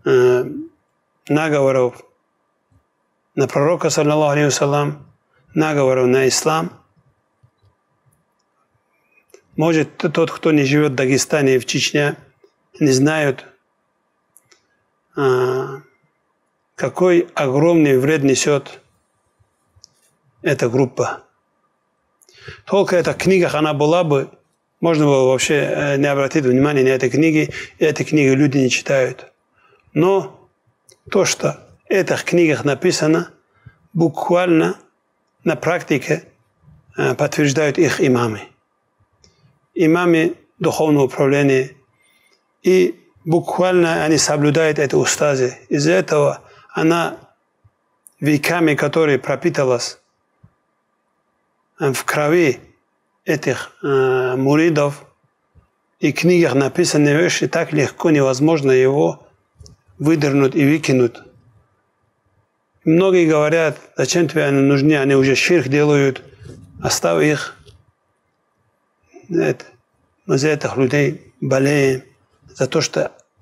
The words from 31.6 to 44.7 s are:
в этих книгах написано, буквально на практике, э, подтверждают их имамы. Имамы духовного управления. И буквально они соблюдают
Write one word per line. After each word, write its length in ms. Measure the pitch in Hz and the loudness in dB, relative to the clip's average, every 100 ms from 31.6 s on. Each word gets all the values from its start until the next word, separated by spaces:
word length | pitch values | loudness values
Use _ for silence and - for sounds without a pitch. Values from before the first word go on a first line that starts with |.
| - _ - | -16 _ -4
в 20 | |
этих 320 | 196 170 143 | -2 0 -4
книгах 400 | - 170 165 131 | -2 0 2 0
написано, 680 | 147 135 180 - 156 165 175 _ _ _ - _ _ | -2 -2 -2 0 0 0 -2 _ _ _ -20 _ _
буквально 840 | - 165 - - 175 180 160 170 - _ _ _ _ _ _ | -2 -2 -2 -2 0 2 2 0 -4 _ _ _ _ _ _
на 120 | - 151 | -6 -4
практике, 680 | - 170 - 139 - 160 - _ _ _ _ _ _ - | -4 -4 -2 -4 -2 -6 -6 _ _ _ _ _ _ -4
э, 180 | 143 127 | -4 -2
подтверждают 640 | 147 - 147 139 151 - | -2 0 0 0 -2 2
их 200 | - - | 0 2
имамы. 420 | 160 123 120 107 - _ _ _ _ _ _ _ _ _ _ _ _ | 0 0 -2 -6 -12 _ _ _ _ _ _ _ _ _ _ _ _
Имамы 600 | - 160 170 180 165 165 - _ - | -2 2 2 2 2 0 -4 _ -6
духовного 460 | 165 - 156 147 131 | -4 -2 0 2 0
управления. 680 | - 143 143 139 131 135 - _ _ _ _ _ _ _ _ | 0 0 2 2 0 -2 -10 _ _ _ _ _ _ _ _
И 380 | 180 185 180 - _ _ 165 | 0 2 2 -2 _ _ -2
буквально 800 | 170 - - 180 180 165 165 | -2 -2 -2 0 2 2 0
они 140 | 156 151 | 0 0
соблюдают 600 | - 147 147 147 160 | 0 0 2 2 2